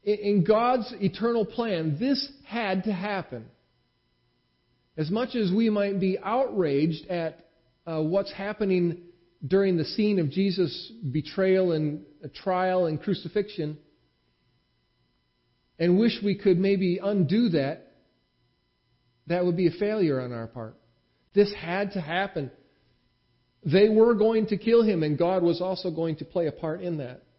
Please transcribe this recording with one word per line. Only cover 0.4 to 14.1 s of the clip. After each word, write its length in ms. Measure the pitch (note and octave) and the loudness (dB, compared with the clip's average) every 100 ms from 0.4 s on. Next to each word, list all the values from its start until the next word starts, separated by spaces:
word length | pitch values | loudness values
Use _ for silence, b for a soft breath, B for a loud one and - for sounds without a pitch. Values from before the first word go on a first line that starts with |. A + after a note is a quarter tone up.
| E3 | 4
God's 480 | G#3+ A#3+ B3+ G#3 G#3+ | 4 4 0 -2 -4
eternal 440 | G3 - A3+ A#3 A3 | -4 -2 -2 0 -2
plan, 520 | - A3+ F3 D#3+ D3 | -4 -2 -2 -2 -2
this 320 | B3+ C#4 - - - | 0 0 -4 -14 -10
had 400 | A#3 G#3 F#3+ G#3+ | -6 -2 -2 -2
to 80 | |
happen. 540 | F#3 G#3 G3 - A#2+ A2+ _ _ _ _ _ _ _ _ _ _ _ _ _ _ - | -4 -4 -6 -6 -12 -14 _ _ _ _ _ _ _ _ _ _ _ _ _ _ -6
As 140 | D#3 | -4
much 260 | G#3+ B3+ B3 | -2 -2 -2
as 160 | G3 | 0
we 180 | G3 A3+ | 2 2
might 300 | G#3 G3+ G3 | 2 0 0
be 180 | F#3+ F#3+ | 0 -2
outraged 840 | F#3+ A#3+ B3+ G#3+ E3 C#3 D#3+ D#3 - | -2 -2 -2 0 0 2 0 -2 -6
at, 380 | F3 E3 - _ _ _ _ - | -6 -6 -8 _ _ _ _ -8
uh, 160 | D#3+ | -4
what's 300 | D#3 F#3+ G3 | 0 0 -2
happening 720 | - G3 G#3 G3+ F#3 F3 D#3 - _ _ _ C#3 | -8 -8 -4 0 2 2 -2 -12 _ _ _ 0
during 300 | F#3+ G3 F3 | 2 4 2
the 100 | D3+ | -2
scene 340 | - G#3+ G3 | 0 2 2
of 100 | D3+ | 0
Jesus' 640 | F3+ G3 F3+ E3+ - - - C#3+ | 0 0 0 -2 -4 -16 -10 -4
betrayal 600 | C#3+ - - F#3+ F#3+ F#3 | -4 -4 0 2 4 2
and, 320 | D#3 D3+ D3 - _ | 0 -2 -4 -14 _
uh, 40 | D3+ | -18
trial 520 | - G3 F#3 F#3 F#3 E3+ | -8 -4 0 2 2 0
and 160 | D#3 | -2
crucifixion, 760 | - F#3+ E3 G#3 G3+ - D3+ D3+ _ _ _ | -2 -4 -2 -4 -4 -6 -8 -8 _ _ _